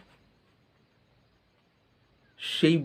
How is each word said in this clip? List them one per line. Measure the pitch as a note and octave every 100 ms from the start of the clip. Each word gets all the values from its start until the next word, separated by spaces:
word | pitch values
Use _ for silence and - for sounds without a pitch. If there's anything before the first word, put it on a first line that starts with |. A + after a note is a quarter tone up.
| - - _ _ _ _ _ _ _ _ _ _ _ _ _ _ _ _ _ _ _ _ _ -
সেই | - - D#3+ E3